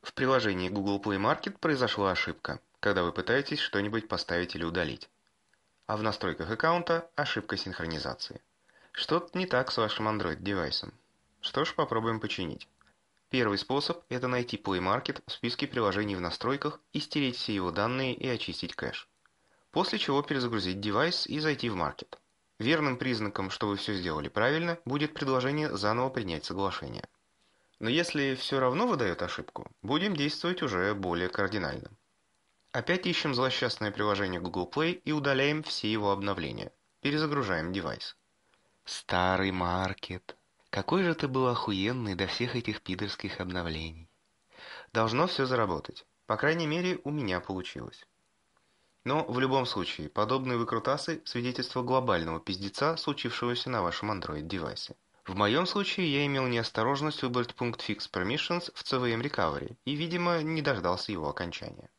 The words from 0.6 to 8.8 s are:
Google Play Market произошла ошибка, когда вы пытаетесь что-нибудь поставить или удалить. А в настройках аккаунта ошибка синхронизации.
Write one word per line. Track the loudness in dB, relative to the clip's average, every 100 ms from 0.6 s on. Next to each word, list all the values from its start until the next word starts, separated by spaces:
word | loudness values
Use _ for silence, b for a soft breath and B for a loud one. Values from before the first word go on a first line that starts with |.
| 0
Google | 0 2 0
Play | 2 2
Market | 2 2 -2 -2
произошла | 0 2 2 2 2
ошибка, | 2 0 -4 -6 -8 _ _
когда | 2 4
вы | 2
пытаетесь | 0 2 2 2 -2
что-нибудь | 0 0 0 -2 -2
поставить | -4 0 0 0
или | -2 -2
удалить. | 0 -2 -4 -12 _ _ _ _ _ _ _ -6
А | -2
в |
настройках | 0 0 -2 -2 -4
аккаунта | 0 2 2 2 0 0 -4
ошибка | -2 -2 -2 -4
синхронизации. | -4 -6 -4 -4 -4 -6 -10 -12 _ _ b b